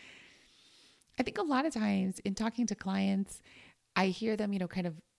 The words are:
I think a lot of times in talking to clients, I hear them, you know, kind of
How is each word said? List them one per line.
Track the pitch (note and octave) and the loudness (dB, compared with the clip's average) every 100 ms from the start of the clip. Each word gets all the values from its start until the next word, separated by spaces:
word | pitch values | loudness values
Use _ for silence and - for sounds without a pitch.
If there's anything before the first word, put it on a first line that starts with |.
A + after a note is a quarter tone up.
| - - - - - - - - - - _ - | -20 -20 -20 -20 -20 -20 -20 -20 -20 -20 _ -2
I | |
think | B3+ - | -2 0
a | |
lot | F4 C4 D#4 | 0 2 2
of | |
times | A3+ G#3+ G3 F#3+ F#3 | 0 2 2 0 -2
in | G3+ F#3+ | -4 -2
talking | A3 A3 A#3 | -2 0 -2
to | G3+ | -2
clients, | F#3+ G3 G3 G3 G3 - - - - - _ - | -2 0 2 2 0 -6 -18 -20 -20 -20 _ 2
I | F#3+ | 2
hear | F3+ A3 G#3+ | 2 0 0
them, | G#3 | 0
you | G3 | 0
know, | F3+ | -2
kind | F#3 F3 | -2 -2
of | D#3+ - | -4 -14